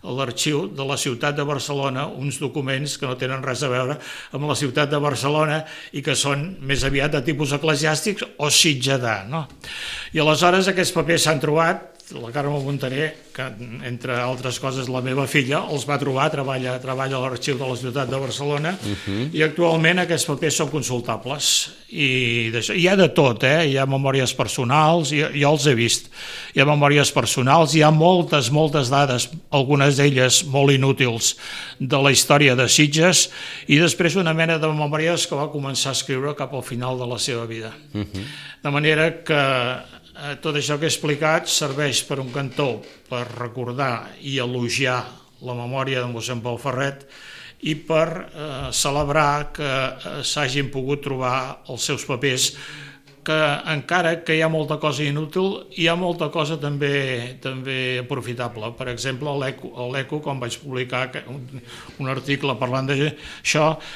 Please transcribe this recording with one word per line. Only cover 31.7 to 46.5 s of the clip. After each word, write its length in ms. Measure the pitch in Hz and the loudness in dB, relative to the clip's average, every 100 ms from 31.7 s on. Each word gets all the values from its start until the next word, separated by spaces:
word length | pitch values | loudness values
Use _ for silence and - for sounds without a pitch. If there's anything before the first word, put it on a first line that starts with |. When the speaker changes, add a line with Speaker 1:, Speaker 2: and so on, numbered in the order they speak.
| - | -8
Speaker 1:
de 180 | 135 139 | 0 4
la 140 | 139 | 6
història 420 | 127 - 147 143 127 | 4 6 6 6 6
de 140 | 117 | 4
Sitges, 600 | - 151 156 175 180 - - - - - | 4 4 6 6 6 2 -4 -12 -12 2
i 100 | 147 | 4
després 320 | 170 - 170 190 | 4 4 2 2
una 180 | 165 160 | 2 2
mena 240 | 165 160 | 2 2
de 80 | 156 | 0
memòries 580 | 151 147 156 160 170 - | 0 0 0 0 0 0
que 80 | 143 | -2
va 140 | 147 | -2
començar 380 | 147 139 131 139 | -4 -4 -2 -2
a 80 | 127 | -2
escriure 380 | - 131 139 147 | -2 -2 -2 -4
cap 180 | 135 | -6
al 80 | 135 | -6
final 380 | 120 120 127 127 | -6 -6 -4 -4
de 80 | 123 | -4
la 100 | 117 | -4
seva 300 | - 117 117 | -4 -4 -6
vida. 260 | 113 110 - - | -8 -10 -14 -10
Speaker 2:
Mhm. 320 | 104 98 95 120 - - - | -6 -6 -8 -10 -12 -16 -8
Speaker 1:
De 80 | 147 | -4
manera 540 | 143 156 156 160 - | 0 2 4 2 -2
que, 100 | - 151 135 131 123 127 - - - - | -2 2 2 0 -2 -6 -12 -20 -20 -14
eh, 200 | 147 139 | -12 -6
tot 140 | 160 147 | -4 -2
això 220 | 127 147 | -2 -2
que 60 | 156 | 0
he 20 | |
explicat 580 | - 156 143 156 165 170 | -2 -2 0 2 2 0
serveix 540 | - 147 135 147 120 - | -2 -2 -2 0 -2 -2
per 120 | 139 | -6
un 80 | 131 | -4
cantó 500 | 143 135 131 139 113 - - - | -6 -4 -2 -2 -2 -10 -20 -10
per 180 | 123 120 - | -8 -8 -8
recordar 720 | 120 123 120 123 135 117 - - | -8 -6 -6 -2 -2 -2 -8 -14
i 160 | 143 135 | -6 -2
elogiar 640 | 123 123 120 156 131 123 - - _ _ | -2 -2 -2 0 0 0 -4 -16 _ _
la 120 | 127 | -10
memòria 460 | 123 120 135 131 127 | -8 -6 -4 -2 -2
de 80 | 123 | -2
mossèn 320 | 117 113 120 | -6 -6 -6
Pau 160 | 120 | -4